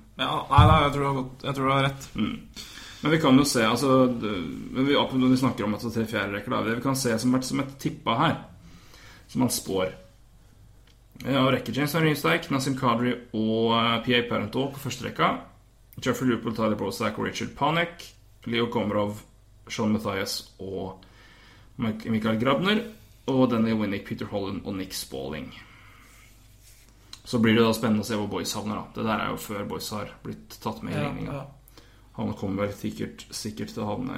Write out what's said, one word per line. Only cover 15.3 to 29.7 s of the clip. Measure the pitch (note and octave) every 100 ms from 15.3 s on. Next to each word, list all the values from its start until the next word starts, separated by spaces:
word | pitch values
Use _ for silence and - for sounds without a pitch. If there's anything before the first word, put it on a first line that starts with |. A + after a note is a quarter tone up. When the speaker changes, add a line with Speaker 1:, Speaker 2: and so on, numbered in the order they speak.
| B3+ - - - _ - -
Speaker 2:
Jeffrey | C3 A2+ B2+
Lupul, | A2 A#2
Tyler | A2 A2 G#2
Brosak | G2 - G#2+ A2
og | G2
Richard | - - -
Panik. | C#3+ E3 E3+ - - - - - A2+
Leo | A#2 A2+
Komarov, | A#2+ G#2 G#2 G#2 G#2+ - - - - -
Sean | - G#2+
Mathias | G#2+ G#2+ G2 G2+ - - -
og | F#2+ F#2 F#2+ F#2+ - - - - - - - -
Mik-, | A2+ G#2+ A2+
Mikael | A2 A2 A2
Grabner. | C3 C#3+ F#3+ A3 - - - - -
Og | C3 B2
Danny | A#2 A2+
Winnick, | A2 G2+ G2 -
Peter | G#2+ A2
Holland | G#2 G2 F#2 -
og | G2
Nick | F2+
Spalling. | - - C2+ C#2 D2+ - - - - - - - - - - - - - - - - - - -
Så | A#2+
blir | A2 A2+
det | A2+
da |
spennende | A2 A#2 G#2+
å | G2
se | G#2+
hvor | G2
Boys | F#2 - G#2+
havner, | G#2 F#2+
da. | - A#2
Det | A2
der | G#2
er | G2
jo | -
før | - G2+
Boys | G#2